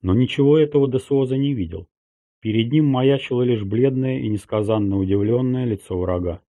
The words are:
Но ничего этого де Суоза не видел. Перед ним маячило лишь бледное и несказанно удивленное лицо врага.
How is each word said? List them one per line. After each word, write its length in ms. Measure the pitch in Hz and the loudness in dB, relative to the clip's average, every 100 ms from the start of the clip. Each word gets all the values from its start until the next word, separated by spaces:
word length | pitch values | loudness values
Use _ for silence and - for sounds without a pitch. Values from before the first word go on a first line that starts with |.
Но 140 | 92 | 2
ничего 440 | 98 127 - 139 151 | 2 2 2 4 4
этого 320 | 151 147 139 | 4 2 0
де 80 | 127 | -2
Суоза 380 | - 139 131 135 | -2 -2 0 -2
не 180 | 139 | -2
видел. 340 | 135 87 85 87 _ _ _ _ _ | -2 -6 -8 -16 _ _ _ _ _
Перед 300 | 110 110 117 | -4 0 2
ним 160 | 151 151 | 2 2
маячило 560 | 131 131 139 - 123 | 2 2 0 -2 -2
лишь 220 | 123 117 | 0 0
бледное 560 | 101 107 135 127 131 131 | -2 0 0 0 -2 -2
и 80 | 120 | -4
несказанно 680 | 107 - 107 104 110 101 98 | -4 -4 -4 0 0 0 0
удивленное 680 | 95 98 104 120 127 127 | 0 0 2 0 0 -2
лицо 340 | 123 104 - 92 | -2 -6 -6 -6
врага. 420 | 90 90 87 85 | -2 -2 -2 -6